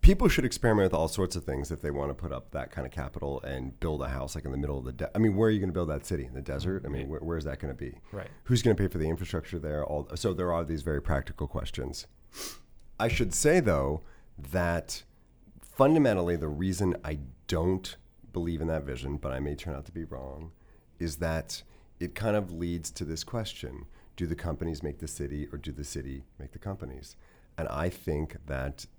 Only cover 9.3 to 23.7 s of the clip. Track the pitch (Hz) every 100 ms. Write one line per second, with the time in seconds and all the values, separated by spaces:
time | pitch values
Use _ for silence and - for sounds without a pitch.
9.3 | 87 - 85 76 76 73 73 71 78 107
10.3 | 87 90 85 80 80 71 73 - 71 -
11.3 | - 71 - - - 65 - - - -
12.3 | - - - - - - - 117 - 110
13.3 | - 151 180 120 76 67 76 - - -
14.3 | - - 92 87 85 - - - - -
15.3 | - - - - - 135 160 135 98 87
16.3 | 85 78 73 92 87 98 85 76 76 65
17.3 | - - 85 87 92 92 - - - -
18.3 | 92 85 82 80 80 69 64 65 73 69
19.3 | 65 71 73 85 69 73 87 80 65 67
20.3 | 69 82 - - - _ - 85 73 82
21.3 | 80 - - - - - - 85 - 107
22.3 | 104 95 82 87 85 85 - 76 80 -
23.3 | 117 107 - 64